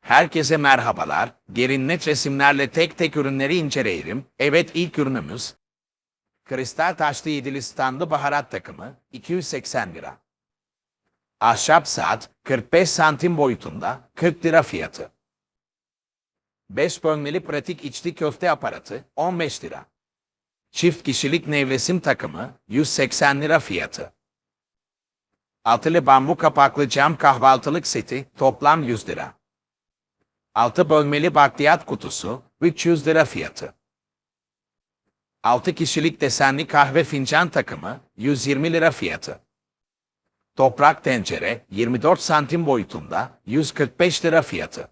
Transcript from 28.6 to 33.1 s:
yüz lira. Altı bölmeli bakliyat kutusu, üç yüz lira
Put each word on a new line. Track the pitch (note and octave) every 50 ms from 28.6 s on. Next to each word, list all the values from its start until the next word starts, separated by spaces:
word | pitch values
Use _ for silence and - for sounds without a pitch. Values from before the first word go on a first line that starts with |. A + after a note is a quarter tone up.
| C#3+ C#3+ D#3 E3 D3
yüz | A#2+ A#2+ G#2+ - -
lira. | - - - - - _ _ _ _ _ _ _ _ _ _ _ _ _ _ _ _ _ _ _ _ _ _ _ _ G#2+
Altı | A#2 A#2+ - - - D3
bölmeli | D#3 D3+ D3 C#3+ D3 D3 D3+ F3 C#3+
bakliyat | D3+ C#3+ C3+ - - C#3+ D3 E3+ E3 -
kutusu, | - C#3 G2+ - - - - - F#2 A#2 - _ _ _ _
üç | - F3 D#3+ - -
yüz | E3+ E3+ D#3 C3
lira | D3+